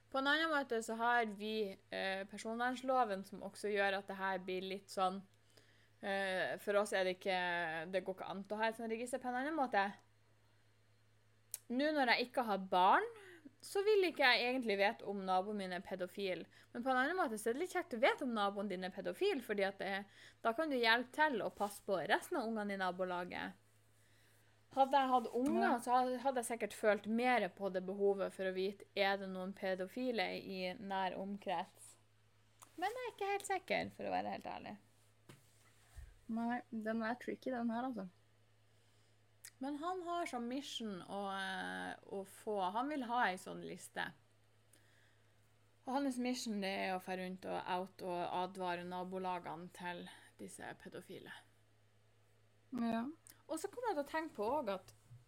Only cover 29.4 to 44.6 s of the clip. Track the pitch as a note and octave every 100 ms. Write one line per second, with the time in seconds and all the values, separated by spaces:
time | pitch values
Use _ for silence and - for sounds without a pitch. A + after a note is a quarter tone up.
29.4 | F#3 G3 F#3+ F#3 F#3+ - B3+ A#3 F3+ F#3
30.4 | - F#3+ F3+ F#3 G3 F#3+ F#3 - G3 G3+
31.4 | - E3+ F#3+ - - - - _ - _
32.4 | _ _ - - F#4 B4 B4 - G4 G4+
33.4 | - F#4+ - F#3 F#3+ - G#3 F3+ G#3 G3
34.4 | - - - G#3 - _ - _ - -
35.4 | - - - _ - - - - - A3+
36.4 | A#3 A#3+ - A3+ G#3+ A3+ A3 A#3+ - -
37.4 | - B3+ A#3 A3+ C4 A3+ F#3+ - _ _
38.4 | _ _ _ _ _ _ _ _ _ _
39.4 | - - C4 D4 E4 F#4 E4+ F4 E4+ B3
40.4 | A#3+ C4 C#4 - A3 F#3 - G3 G3+ G3
41.4 | F#3+ F#3 F#3 F#3 F#3 - - G3 G3 -
42.4 | - G#3 F#3 G#3 C4+ D4+ A3+ A#3+ A3 F#3
43.4 | - F3 E3+ F3+ - - E3+ - _ _
44.4 | _ _